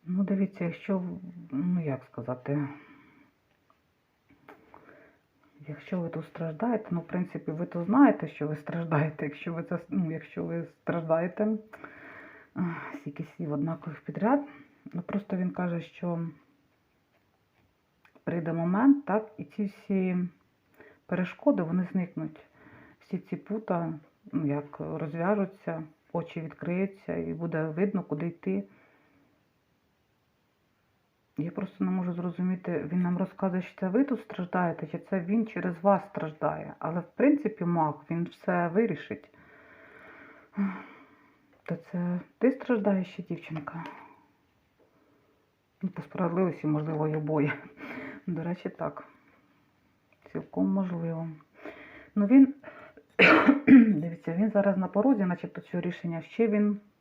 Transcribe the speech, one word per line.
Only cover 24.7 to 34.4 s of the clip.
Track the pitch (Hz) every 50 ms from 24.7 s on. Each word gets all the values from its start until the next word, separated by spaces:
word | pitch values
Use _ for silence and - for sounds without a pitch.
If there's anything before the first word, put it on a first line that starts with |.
| - -
розв'яжуться, | 160 156 160 160 156 156 143 165 165 180 214 214 196 190 - - - - 165 160 160 156 - _ _ _ _
очі | 170 165 165 - 175
відкриються, | 160 160 - - - 170 175 180 196 196 196 - - - 165
і | 165 165 165 165
буде | 160 170 165 160 160 156
видно, | 160 156 160 190 196 196 196 175
куди | - - 156 165
йти. | 170 170 - - 196 190 196 196 - - - _ _ _ _ _ _ _ _ _ _ _ _ _ _ _ _ _ _ _ _ _ _ _ _ _ _ _ _ _ _ _ _ _ _ _ _ _ _ _ _ _ _ _ _ _ _ _ _ _ _ _
Я | - 151 170
просто | - - 196 185 - - 190
не | 185
можу | 185 185 180 180 175
зрозуміти, | 170 175 180 170 - 180 185 185 180 - - 175 156 - 147 165
він | 180 180
нам | 180 180 175
розказує, | 190 185 - - - 190 175 185 180
що | - - -
це | - 190
ви | 180 233 277
тут | 285 254 -
страждаєте, | - - - -